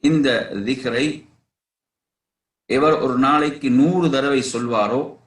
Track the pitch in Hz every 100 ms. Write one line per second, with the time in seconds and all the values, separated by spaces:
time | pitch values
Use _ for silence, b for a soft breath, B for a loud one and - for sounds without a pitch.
0 | 143 156 139 113 - 101 101 131 127 117
1 | 147 151 - _ _ _ _ _ _ _
2 | _ _ _ _ _ _ _ 135 156 156
3 | - 123 135 151 147 139 135 123 151 185
4 | 170 135 139 139 120 117 120 113 101 123
5 | 160 -